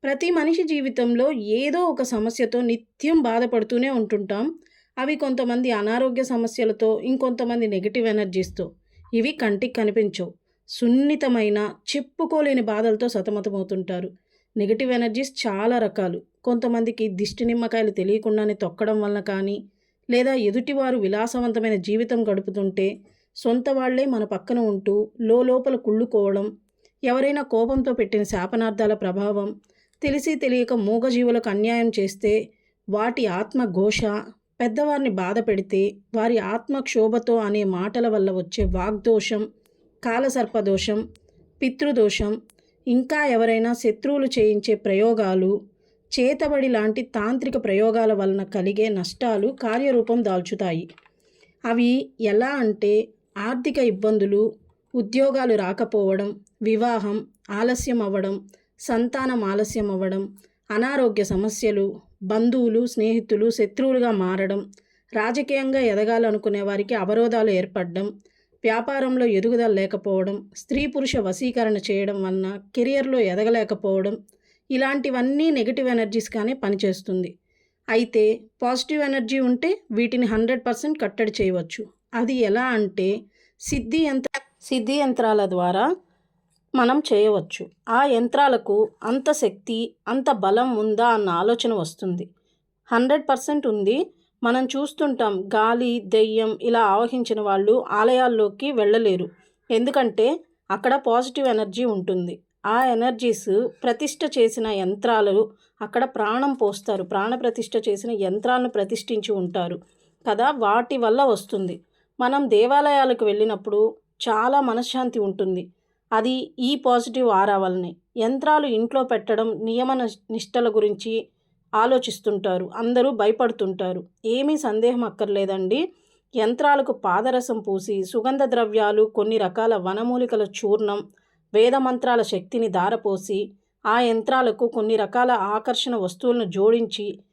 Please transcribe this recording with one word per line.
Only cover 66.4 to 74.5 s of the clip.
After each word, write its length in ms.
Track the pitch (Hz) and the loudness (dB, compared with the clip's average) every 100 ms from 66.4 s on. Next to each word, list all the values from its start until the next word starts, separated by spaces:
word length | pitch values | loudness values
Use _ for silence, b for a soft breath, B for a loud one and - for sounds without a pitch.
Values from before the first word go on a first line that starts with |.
| 214 202 | -2 -2
వారికి 340 | 202 196 202 233 | -2 -4 -2 -2
అవరోధాలు 540 | 185 214 233 226 220 | 0 2 2 2 2
ఏర్పడడం, 580 | 190 185 208 175 175 202 202 b b b b | 0 -2 -4 -6 -4 -6 -10 b b b b
వ్యాపారంలో 640 | 220 220 233 277 262 254 240 | -2 -2 -2 -2 0 0 2
ఎదుగుదల 460 | 196 220 233 233 | 2 2 2 2
లేకపోవడం, 800 | 196 196 196 202 190 185 202 - - | 2 0 -4 -2 -2 -2 -6 -10 -20
స్త్రీ 300 | - 277 285 | -6 -4 -2
పురుష 320 | 294 269 269 | -2 -2 -2
వశీకరణ 600 | 196 190 254 240 226 208 | -2 -2 -4 -2 0 -2
చేయడం 460 | 202 196 196 202 | -2 -2 -2 -2
వలన 360 | 190 190 190 202 - - | -2 -2 -4 -8 -8 -2
కెరియర్లో 440 | 240 277 269 262 | 0 0 0 2
ఎదగలేకపోవడం, 1000 | 202 180 214 233 214 208 202 190 196 220 - b b | 2 2 2 2 0 -2 0 0 -2 -6 -12 b b